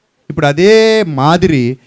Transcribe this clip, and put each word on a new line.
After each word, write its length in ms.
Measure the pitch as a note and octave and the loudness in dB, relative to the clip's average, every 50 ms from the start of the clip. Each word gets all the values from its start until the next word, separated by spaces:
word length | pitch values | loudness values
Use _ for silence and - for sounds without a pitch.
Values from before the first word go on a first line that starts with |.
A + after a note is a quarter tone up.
| _ _ _ _ _ - | _ _ _ _ _ -12
ఇప్పుడు 160 | D3 D#3+ D3+ | -6 -2 -2
అదే 560 | C#3+ C#3+ D#3 F3+ G#3 A3 A3 A3 A3 A3 A3 | -2 0 2 2 4 4 4 2 2 0 0
మాదిరి 760 | G#3 E3 D3 C3 C3+ D3+ E3+ F3+ F#3 F#3 D#3 C3 A#2+ A#2+ C3 - _ | -2 -4 -4 -2 0 0 2 2 0 0 0 0 -2 -4 -6 -8 _